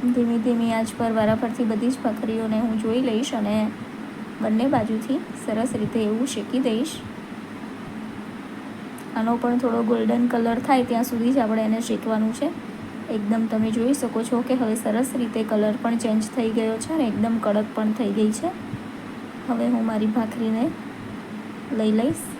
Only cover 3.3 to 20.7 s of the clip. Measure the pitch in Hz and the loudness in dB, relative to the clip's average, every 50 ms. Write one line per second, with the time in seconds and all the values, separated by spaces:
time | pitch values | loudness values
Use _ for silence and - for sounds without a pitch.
3.3 | - 240 208 202 208 220 214 214 - - - - - - - - - - - - | 0 0 0 2 2 2 2 0 -2 -6 -10 -10 -10 -10 -10 -10 -10 -10 -10 -10
4.3 | - - 214 220 214 220 240 277 285 247 214 220 220 220 - - 262 330 - - | -6 -4 0 2 2 4 4 4 4 2 2 2 -2 -2 -2 -2 -2 -2 -2 -6
5.3 | - - - - 220 214 226 269 - 233 214 208 - 233 220 208 214 226 254 269 | -10 -8 -4 -2 -2 0 0 0 0 0 -2 0 0 0 2 2 2 0 0 -2
6.3 | - 226 208 220 - 254 262 247 220 220 269 320 - - - - - - - - | -2 -4 -6 -2 -2 0 2 2 2 0 0 -2 -4 -8 -10 -12 -12 -12 -12 -12
7.3 | - - - - - - - - - - - - - 220 214 - - - - - | -12 -12 -12 -12 -12 -12 -10 -12 -12 -12 -12 -10 -10 -10 -10 -10 -10 -10 -10 -10
8.3 | - - - - - - - - - - - - - - - - - 233 220 226 | -10 -12 -12 -12 -12 -12 -10 -10 -10 -10 -10 -10 -12 -12 -12 -6 -2 0 2 2
9.3 | 240 240 247 240 240 247 254 247 226 233 233 214 240 226 220 214 233 240 240 240 | 2 2 2 2 2 2 2 2 2 2 2 2 2 2 4 2 4 4 4 2
10.3 | - 233 226 233 233 226 254 - 285 262 247 247 240 226 240 - 254 233 226 240 | 2 2 2 2 2 0 2 2 4 4 4 2 2 0 0 0 0 0 2 2
11.3 | 269 277 240 214 220 220 220 214 220 226 233 - 226 196 - 233 220 214 220 220 | 4 2 2 2 2 0 2 2 0 0 0 -2 -2 -2 0 0 0 2 2 0
12.3 | 233 - 285 320 339 - - - - - - - - - - - 233 214 208 202 | 0 0 -2 -2 -2 -4 -10 -10 -10 -10 -10 -10 -10 -10 -8 -4 -4 -4 0 0
13.3 | 226 226 226 220 226 220 220 220 214 240 226 247 285 285 - 233 - 220 226 226 | 2 2 2 0 2 2 2 2 2 2 2 2 2 2 0 -2 0 -2 0 2
14.3 | - 233 247 - 254 262 247 220 214 226 - 226 214 226 262 262 - 262 240 220 | 0 0 2 2 2 2 2 2 0 0 0 0 2 2 0 0 0 -2 -2 0
15.3 | 214 220 220 214 226 208 208 214 208 208 - 233 233 233 226 226 214 220 214 - | 0 -2 0 2 2 4 4 4 2 2 0 0 0 2 2 2 2 2 2 0
16.3 | - 262 233 220 220 233 220 220 220 220 - - 320 320 277 226 202 196 208 226 | 0 0 0 2 2 2 0 0 0 -2 -4 -2 0 0 2 2 2 2 2 2
17.3 | 226 226 214 214 202 208 214 214 - - 220 214 214 - 247 202 202 208 214 214 | 2 2 2 2 2 2 2 0 -2 0 0 0 2 2 0 0 2 4 2 2
18.3 | 214 - - 339 381 - - - - - - - - - - - - - - - | 2 0 -2 -4 -4 -4 -8 -8 -8 -8 -10 -10 -12 -12 -12 -12 -12 -12 -12 -12
19.3 | - - - - 247 233 233 240 247 233 226 226 226 214 214 214 214 247 226 214 | -12 -10 -4 -2 -2 0 2 2 2 2 2 2 0 2 2 2 2 2 0 0
20.3 | 226 240 226 220 220 220 240 320 | -2 -2 0 0 2 2 2 0